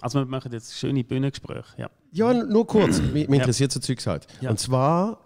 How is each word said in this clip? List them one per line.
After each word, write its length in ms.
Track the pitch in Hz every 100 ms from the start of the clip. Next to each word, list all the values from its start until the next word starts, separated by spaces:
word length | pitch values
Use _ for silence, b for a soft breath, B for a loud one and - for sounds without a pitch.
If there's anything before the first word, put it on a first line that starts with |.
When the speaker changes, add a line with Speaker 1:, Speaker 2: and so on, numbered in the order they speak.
Speaker 1:
Also 180 | - 139
wir 60 | 127
machen 260 | 131 127
jetzt 240 | 117 - -
schöne 280 | 127 135
Bühnengespräche. 720 | 120 131 139 - - - - -
Ja. 120 | - _ _
Speaker 2:
Ja, 200 | 165 226
n-, 180 | 247 226
nur 160 | 214 233
kurz. 340 | 220 185 -
Mich, 280 | - 147 143
mich 100 | 139
Speaker 1:
Ja. 60 |
Speaker 2:
interessiert 280 | 127 117 139
so 80 | 135
Zeugs 280 | - 127 -
halt. 180 | 80 - B
Speaker 1:
Ja. 80 | 127
Speaker 2:
Und 100 | 107
zwar, 640 | 120 127 135 170 202 226